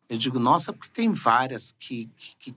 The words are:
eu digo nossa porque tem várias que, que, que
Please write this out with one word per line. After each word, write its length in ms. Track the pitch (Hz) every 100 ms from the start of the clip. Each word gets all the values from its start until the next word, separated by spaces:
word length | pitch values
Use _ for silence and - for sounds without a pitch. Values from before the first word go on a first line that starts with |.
| -
eu 80 | 117
digo 220 | 131 131
nossa 340 | 120 170 -
porque 160 | - -
tem 220 | - 226
várias 640 | 170 117 120 131 117 - -
que, 300 | - 120 113 -
que, 180 | - -
que 140 | 135